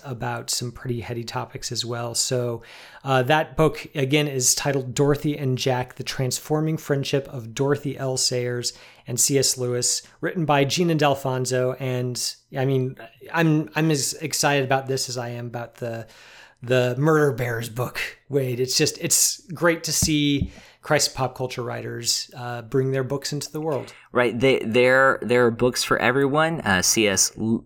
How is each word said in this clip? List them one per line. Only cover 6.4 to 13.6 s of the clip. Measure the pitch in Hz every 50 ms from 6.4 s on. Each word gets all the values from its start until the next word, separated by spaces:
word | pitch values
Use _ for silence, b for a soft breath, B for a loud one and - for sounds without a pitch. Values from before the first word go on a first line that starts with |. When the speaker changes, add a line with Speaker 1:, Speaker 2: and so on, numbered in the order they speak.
| - - 151 151 156 160 160
Speaker 1:
Friendship | 156 - - 143 139 131 - 147 139 139 -
of | - 123 113 117 113
Dorothy | - 139 139 143 143 - 139 131
L | - 135 131 131
Sayers | 131 - - 127 123 123 123 123 120 117 - B B B B B B B
and | 127 123 -
C | - - 139 135
S | 131 - -
Lewis, | 127 123 123 123 123 120 - - - b b b b
written | 151 170 - 185 156
by | 143 147 143 143
Gina | 135 - 175 175 170 160
D'Alfonso. | 143 151 143 135 - - 131 127 127 127 120 127 127 127 127 131 -
And, | 135 127 127 123 123 123 120 - - - - - _ _ -
I | 135 131
mean, | 139 135 131 127 131 131 - - - _ - - - -
I'm, | 165 165 160 151 156